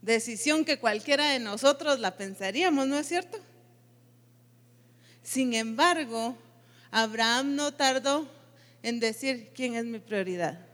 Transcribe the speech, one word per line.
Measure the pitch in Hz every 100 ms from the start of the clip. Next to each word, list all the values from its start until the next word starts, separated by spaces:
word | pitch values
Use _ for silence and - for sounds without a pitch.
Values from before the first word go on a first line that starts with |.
decisión | 202 226 220 220 285 311
que | 311 294
cualquiera | 233 214 220 277 294
de | 269
nosotros | 226 208 269 285 311 214
la | 196 185
pensaríamos, | 196 190 190 208 370 285 269
¿no | 285
es | 294
cierto? | 349 - 440 - - _ _ _ _ _ _ _ _ _ _ _ _ _ _ - -
Sin | - 262 254
embargo, | 233 226 226 330 339 269 226 226 254 - _ _ - -
Abraham | 208 226 220 226 240 277 277
no | 294
tardó | 285 269 262 262 285 302 - - - - _
en | 226 233
decir: | 226 220 269 254 214
"¿Quién | - 254
es | 233
mi | 233 226
prioridad?". | - 208 185 180 165 156 -